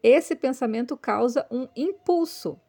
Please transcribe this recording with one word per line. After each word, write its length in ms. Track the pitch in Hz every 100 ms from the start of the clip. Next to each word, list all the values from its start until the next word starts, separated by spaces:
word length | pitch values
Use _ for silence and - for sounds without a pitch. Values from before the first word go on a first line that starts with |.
esse 340 | 226 285 - 311
pensamento 600 | 262 269 240 220 240 294
causa 480 | - 208 240 233 -
um 160 | 247 262 -
impulso. 840 | 320 392 - 349 320 - 170 -